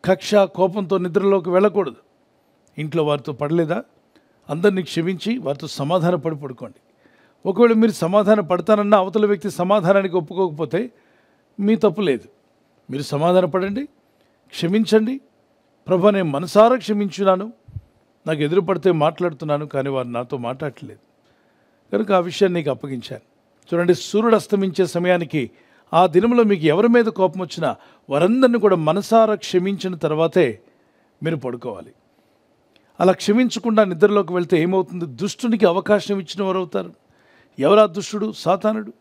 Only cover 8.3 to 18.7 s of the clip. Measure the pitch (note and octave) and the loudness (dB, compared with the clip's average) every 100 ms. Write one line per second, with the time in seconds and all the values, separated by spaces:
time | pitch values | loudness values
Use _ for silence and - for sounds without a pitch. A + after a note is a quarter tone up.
8.3 | G#3+ E3 F3+ E3+ G#3+ G3+ G#3 F#3 G#3+ G#3 | 2 2 -2 2 2 4 2 2 0 0
9.3 | G3+ G3+ E3+ F3+ G#3 E3+ G3 F#3+ F3+ D3+ | 0 -4 -4 0 2 4 2 2 -4 -4
10.3 | F3 F#3 D3 D3+ E3+ A#3+ _ _ _ _ | -4 -4 -4 -4 -4 -6 _ _ _ _
11.3 | _ _ - G3+ A3 A3 E3+ F#3 B2 - | _ _ -4 0 2 0 0 -2 -2 -6
12.3 | _ _ _ _ _ - C3+ C#3 C#3+ E3 | _ _ _ _ _ -12 -10 -6 -2 2
13.3 | F#3 F3 F#3 G3 G3+ D4 _ _ _ _ | 2 2 -2 -4 -6 -10 _ _ _ _
14.3 | _ _ - E3+ G#3 A3 G#3+ A3 C4+ _ | _ _ -8 -2 0 2 2 2 -8 _
15.3 | _ _ _ _ _ - F#3 G3+ G3+ E3 | _ _ _ _ _ -2 2 2 2 -2
16.3 | C#3 C#3 G3+ A3+ B3+ - G#3 G3+ E3+ G3 | -4 0 4 6 4 -2 -2 -2 0 0
17.3 | F#3 G#3+ - - - _ _ _ _ - | 0 -2 -14 -18 -18 _ _ _ _ -6
18.3 | D#3 D3 F#3 F3 | -2 0 0 0